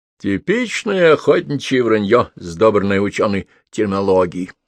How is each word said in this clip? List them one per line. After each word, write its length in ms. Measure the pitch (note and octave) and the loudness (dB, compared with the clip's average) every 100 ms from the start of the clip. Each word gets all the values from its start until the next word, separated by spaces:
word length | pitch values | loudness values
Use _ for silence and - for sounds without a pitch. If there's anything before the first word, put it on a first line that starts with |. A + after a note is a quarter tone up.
| _ _ | _ _
Типичное 960 | G2 G2 - A3 A#3 - A3 F#3+ E3+ | -6 -4 -2 -2 -4 -6 -4 0 2
охотничье 680 | C#3+ - F3 C#3+ C#3+ - C3 | 4 2 0 0 -6 -2 0
вранье, 480 | A2+ A2 G2 A#2+ A2+ - | 2 0 2 2 0 -6
сдобренное 640 | F2+ E2 A2 G2+ G2 G2 | -12 0 2 2 2 0
ученой 480 | G2+ - A#2 G2 F2 _ _ | -2 -2 -2 -2 -8 _ _
терминологией. 840 | - G#2+ G2 G2 F#2 F2+ F2+ F#2 - | -4 -2 -2 0 2 0 -4 -12 -14